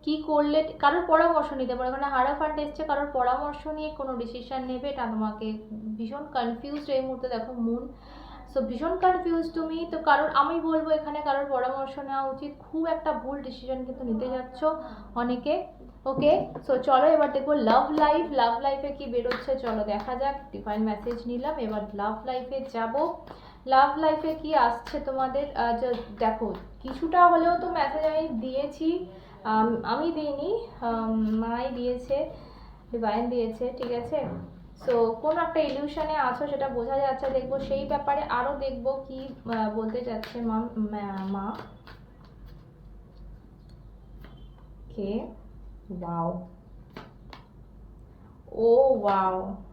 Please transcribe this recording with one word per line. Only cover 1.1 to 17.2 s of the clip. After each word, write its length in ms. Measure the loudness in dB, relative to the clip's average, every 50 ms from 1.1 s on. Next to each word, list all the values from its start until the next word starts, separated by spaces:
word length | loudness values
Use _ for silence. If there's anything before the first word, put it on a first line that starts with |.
| 6 6 6 6 4 4 2 0
নিতে 220 | -2 -4 -2 -2 -2
পারো। 140 | -2 -2 -2
এখানে 180 | -2 -2 -2
হায়েরোফ্যান্ট 520 | 0 2 2 2 2 2 0 0 -2 0 -2
এসছে, 260 | -4 -6 -4 -6 -2
কারোর 220 | -2 0 -2 -2 -2
পরামর্শ 540 | 0 0 2 2 2 0 -2 -6 -6 -6 -8
নিয়ে 240 | -6 -6 -4 -6 -8
কোনো 260 | -6 -6 -6 -4 -4
ডিসিশন 480 | -4 -6 -8 -8 -12 -10 -8 -6 -6 -4
নেবে, 260 | -4 -6 -4 -4 -4
এটা 160 | -4 -4 -4
তোমাকে 520 | -2 -2 -2 -2 -2 -4 -4 -6 -6 -6 -6 -10 -12 -12 -10 -8 -8 -6
ভীষণ 300 | -6 -6 -6 -6 -8 -10 -4
কনফিউজড 580 | -2 -2 -2 -2 -4 -4 -6 -8 -8 -8 -2 0
এই 100 | 0 0
মুহূর্তে, 280 | 0 0 -4 -4 -4 -4
দেখো 240 | -4 -4 -4 -6
মুন। 360 | -4 -2 0 0 0 -2 -4 -10 -14 -16 -20 -20 -18 -18 -18 -18 -18 -18 -18 -2 -2
So, 80 | -2
ভীষণ 340 | 0 0 -2 -2 -2 -2 0
কনফিউজড 580 | 4 4 4 4 4 0 0 0 0 -2 -2 -4
তুমি, 320 | -4 -4 -4 -4 -6 -6 -6
তো 80 | -6 -2
কারোর, 320 | 2 4 4 4 4 2 4
আমি 260 | 2 2 4 2 0
বলবো 300 | 0 2 0 2 2 2
এখানে 300 | 0 0 0 -4 -6 -2 0
কারোর 220 | 0 0 0 0
পরামর্শ 520 | 0 0 0 0 0 -2 -2 -4 -6 -6 -10
নেওয়া 240 | -8 -4 -4 -2
উচিত। 300 | -2 -2 -4 -6 -8 -12 -12 -14 -14 -6
খুব 160 | -4 -2 0
একটা 260 | 0 0 0 0 -2
ভুল 300 | -2 0 -2 -6 -6 -6
ডিসিশন 420 | -8 -10 -10 -10 -6 -6 -6 -6 -6
কিন্তু 200 | -8 -8 -6 -2
নিতে 240 | -2 -2 0 0 -2
যাচ্ছ 360 | -2 -4 -6 -8 -6 0 0 0 0 0 -8 -10 -12 -14 -16 -8 -4
অনেকে। 520 | -2 0 0 0 0 0 0 0 0 -2 -6 -14 -18 -20 -20 -20 -6 -4
ওকে, 420 | -2 0 4 6 6 6 6 2 -4 -8 -10 0 0
so 100 | 2 2
চলো 280 | 4 6 6 8 8
এবার 260 | 8 8 6